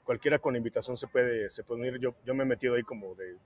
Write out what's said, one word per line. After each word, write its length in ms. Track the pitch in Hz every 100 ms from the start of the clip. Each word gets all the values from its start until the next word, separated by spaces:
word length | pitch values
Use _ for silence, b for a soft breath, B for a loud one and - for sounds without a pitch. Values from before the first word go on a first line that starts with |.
cualquiera 340 | - 117 147 123
con 160 | 147
invitación 420 | 123 117 - 117 123
se 120 | 127
puede, 420 | 127 123 113 101
se 140 | -
puede 160 | 104 117
unir. 180 | 123 127
Yo, 160 | 127 120
yo 100 | 123
me 100 | 131
he 20 | 131
metido 280 | 120 127
ahí 80 | 120
como 320 | 113 117 95
de 220 | 92 92 90